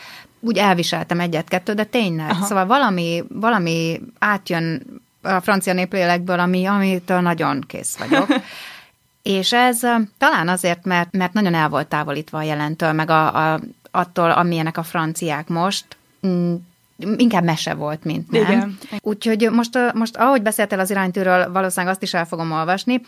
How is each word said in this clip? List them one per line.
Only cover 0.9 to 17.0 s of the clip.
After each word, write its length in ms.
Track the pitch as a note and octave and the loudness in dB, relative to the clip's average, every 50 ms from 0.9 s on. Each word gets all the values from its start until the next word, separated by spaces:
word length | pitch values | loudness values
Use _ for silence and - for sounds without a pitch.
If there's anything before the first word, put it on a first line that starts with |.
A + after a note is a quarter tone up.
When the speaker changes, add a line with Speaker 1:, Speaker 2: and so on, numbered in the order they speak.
| - - - - F3+ E3+ | -2 -4 -2 -2 -2 0
Speaker 1:
egyet-kettőt, 560 | F3 F3 E3 D#3 D#3+ - - F#3 F3+ - G#3 | 0 0 -2 -2 -2 -2 -2 -2 -2 -2 -2
de 80 | G#3 G#3+ | -2 -2
tényleg. 460 | G#3+ - B3 A3 F#3 E3 D#3+ D#3+ - | -2 0 0 0 0 -2 -2 -2 -2
Speaker 2:
Aha. 140 | G#3+ E3+ G3 | -2 -2 -2
Speaker 1:
Szóval 220 | G3+ G#3 F#3+ F#3 | 0 0 0 2
valami, 560 | F#3 B3 C#4+ C#4 A3 F#3 F3 E3+ E3 E3+ E3+ - - | 2 2 2 4 2 2 0 0 -2 -2 -4 -4 -6
valami 720 | - F3+ G#3 A3+ A#3+ G3+ E3+ E3 E3 E3 E3 E3 E3 - - - - _ | -6 -2 0 0 2 2 2 0 0 0 0 -2 -2 -4 -8 -12 -6 _
átjön 640 | - G#3 G#3 G3 - - F3+ E3 E3 E3 D#3+ - - - - - - _ _ _ - | 0 0 0 -2 -2 -4 -4 -2 -2 -2 -4 -6 -8 -12 -18 -20 -20 _ _ _ -4
a 180 | - G3 F3+ | -2 0 0
francia 320 | F3+ - G3+ G3 F3+ G3 F3+ | 2 2 0 0 0 0 0
néplélekből, 640 | F3+ F#3 F#3 G#3 G3 F3+ F3 F3 F3 F3 F#3 F3+ F3 | 0 -2 -2 0 0 2 2 2 0 0 0 0 0
ami, 260 | F3+ F3+ F#3 F#3 F3+ | 2 2 2 2 2
amitől 540 | F#3+ G3+ G3+ G3 F#3+ F#3+ F3+ F3+ - F#3 F3+ | 0 2 2 2 2 0 -2 -2 0 0 2
nagyon 440 | F3+ F3 E3+ E3 E3 C#3+ C#3 C3+ - | 2 2 0 0 -2 -2 -2 -4 -6
kész 300 | - - - - - - | -8 -10 -10 -8 -8 -8
vagyok. 300 | - - - - C4+ C#4+ - | -8 -2 0 2 2 2 2
Speaker 2:
<laughs> 140 | C#4 B3+ - - - - - - - - - _ _ _ _ _ _ _ _ | 2 0 0 -4 -12 -18 -16 -18 -18 -20 -20 _ _ _ _ _ _ _ _
Speaker 1:
És 300 | G#3 G3 F#3+ F#3 - A#3+ | -2 -2 0 0 2 2
ez, 300 | A#3+ B3 B3+ A#3+ A#3+ - | 4 4 4 2 0 0
ö, 120 | A#3+ A#3+ A3+ A3 G3+ _ _ | 0 2 2 0 -2 _ _
talán 300 | - D4 D#4 G3 D#3+ E3+ | 2 2 4 2 2 0
azért, 360 | F#3 F3+ - F3+ E3+ E3+ - | 0 0 0 -2 -2 -2 -2
mert, 280 | F#3+ F#3 F3 F3 F3 - | 0 0 0 0 0 -2
mert 160 | F#3+ F#3 F3 F3+ | -2 -2 0 0
nagyon 220 | A3 G#3 F3+ E3+ | 0 2 2 4
el 140 | E3 D#3 D3+ | 2 2 2
volt 180 | D3+ C3+ D#3 | 2 0 -2
távolítva 520 | - - D3 D3+ D3 C#3+ D3+ D#3 - - D#3 | -2 -2 -4 -2 -4 -4 -6 -6 -6 -6 -6
a 40 | D#3 | -4
jelentől, 500 | D#3 D3+ D3 D3+ D3 D#3+ - F3 D#3+ D#3 | -2 -2 -2 -2 -4 -2 -2 0 0 0
meg 180 | D#3 D#3 D#3+ | 0 0 2
a, 420 | D#3+ D#3 D#3 D3+ - C#3 D#3 D#3 D#3 | 2 4 4 2 2 2 2 2 0
a, 80 | D#3 - - - _ _ - | -2 -4 -8 -16 _ _ -4
attól, 400 | - F3+ F3 F3 - F#3 E3+ E3 | -2 -2 -2 -2 0 0 2 4
amilyenek 460 | E3 - F3 F3 E3+ D#3+ D#3+ D#3+ D#3+ - | 4 4 2 2 0 0 -2 -2 -4 -6
a 40 | E3 | -6
franciák 640 | - - F3+ D#3+ D#3 D#3+ - F3+ E3 D3 C#3+ D#3 - | -4 -4 -4 -2 -4 -4 -4 -4 -4 -4 -4 -4 -4
most. 360 | E3 E3 E3+ G3 G3+ - - _ - - _ _ _ _ - | -2 0 0 0 -2 -4 -8 _ -18 -20 _ _ _ _ -2
Mm, 280 | F#3+ F3+ F3 F3 F3 E3+ E3+ F3 - _ _ _ _ _ - | 0 0 0 0 0 -2 -4 -6 -12 _ _ _ _ _ -10